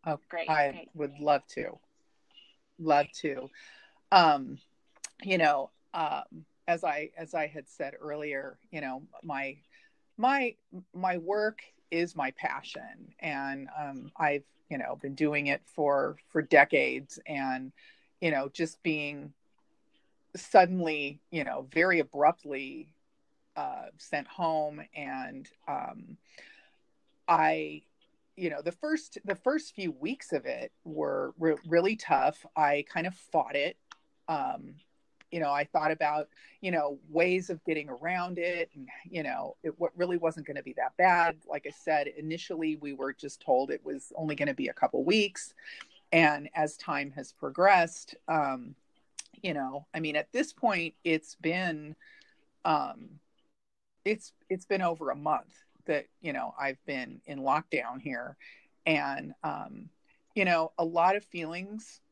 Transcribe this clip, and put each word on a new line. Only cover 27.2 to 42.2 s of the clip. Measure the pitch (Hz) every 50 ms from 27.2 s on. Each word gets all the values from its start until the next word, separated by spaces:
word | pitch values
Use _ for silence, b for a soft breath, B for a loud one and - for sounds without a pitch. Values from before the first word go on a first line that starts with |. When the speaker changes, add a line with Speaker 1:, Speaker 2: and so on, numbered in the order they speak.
| _
Speaker 1:
I, | - 170 160 156 156 160 160 156 151 151 156 _ _ _ _ _ _ _ _ _ _ _
you | 190 180 165
know, | 147 143 147
the | 170
first, | 170 _ - 302 311 311 - - - - -
the | 196 196
first | 190 _ 254 294 302 - - -
few | - 190 170
weeks | 135 127 143 196 269 - - - 175
of | 143 131
it | 131 123 120 123 - _ _ _
were | 165 156 156 151 147 143 143 143 135 -
re-, | - 160 160 151 143 -
really | 160 165 170 180 202 226
tough. | 220 - - 147 135 131 143 147 - - - _
I | 165 151 143 147 147 143 -
kind | - 165 165
of | 190 185
fought | - - _ - 160 - - 143
it. | 143 143 175 - _ _ _ - _ _ _ _ _ _
Um, | - 160 143 135 127 - - - - 147 151 _ _ _ _ _ _ _ _ - _
you | - 170
know, | 156 143
I | 143 143 147
thought | - - 165 151 156
about, | 160 - 156 147 151 151 147 _ B B B B B B
you | - 185
know, | 175 160 147 143 143 135 - 156
ways | 151 165 180 180 185 190 180 -
of | 175 156 _
getting | - 160 151 143 147
around | 127 120 156 170 185 180 180 180 180
it, | 175 170 180 175 170 165 - _
and, | 151 - B B B B 175
you | - 165 151
know, | 127 131 135 - - - _ -
it | 160
w-, | - - 170 - _
really | 175 180 180 180
wasn't | 170 165 160 160 160 143
gonna | - 139 139 -
be | 135 127
that | - 131 131 _
bad. | - 180 185 180 175 170 165 160 160 _ -
Like | - 147 -
I | 143
said, | - - - 165 156 147 143
initially | 143 - 151